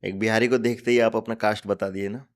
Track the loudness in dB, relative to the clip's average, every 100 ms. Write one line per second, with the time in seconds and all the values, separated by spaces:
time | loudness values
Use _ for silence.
0 | -6 -2 0 2 2 2 0 -2 2 4
1 | 4 2 -4 -2 0 -2 -4 -4 -4 -4
2 | -6 -8 -14